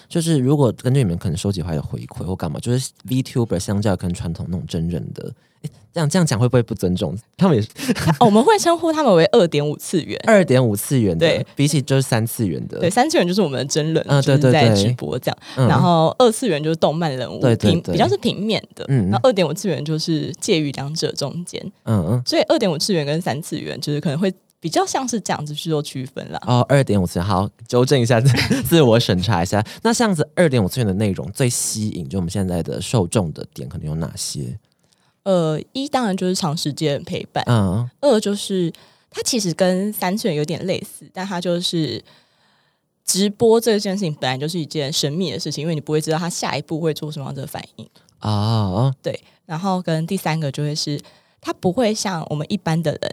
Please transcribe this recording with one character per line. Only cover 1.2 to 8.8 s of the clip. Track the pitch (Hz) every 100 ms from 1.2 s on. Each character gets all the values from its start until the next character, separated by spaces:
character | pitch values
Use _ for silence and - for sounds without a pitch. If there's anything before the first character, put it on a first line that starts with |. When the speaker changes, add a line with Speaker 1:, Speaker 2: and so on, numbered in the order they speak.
| -
Speaker 1:
能 | 78
收 | 101
集 | 90
回 | 87
来 | 78
的 |
回 | 65 60 58
馈 | -
或 | 87
干 | 95 85
嘛， | 71
就 | 117 127
是 | 131 _ -
VTuber | 131 - 123 113 87
相 | - 101
较 | 107 90
可 | 87
能 |
传 | 87 82
统 | 80 -
那 | 90
种 | -
真 | 85 170
人 | - -
的， | - - - _ _
诶， | 156 - _
这 | 170
样， | 147
这 | 185
样 | 160
讲 | 107
会 | 123
不 |
会 | 127
不 | 117
尊 | 107 90 90
重？ | 90 92 - -
他 | 185
们 | 120
也 |
是 | 107 - 254
Speaker 2:
他， | - - - 233
我 |
们 | 214
会 | 320 415
称 | 339
呼 | 330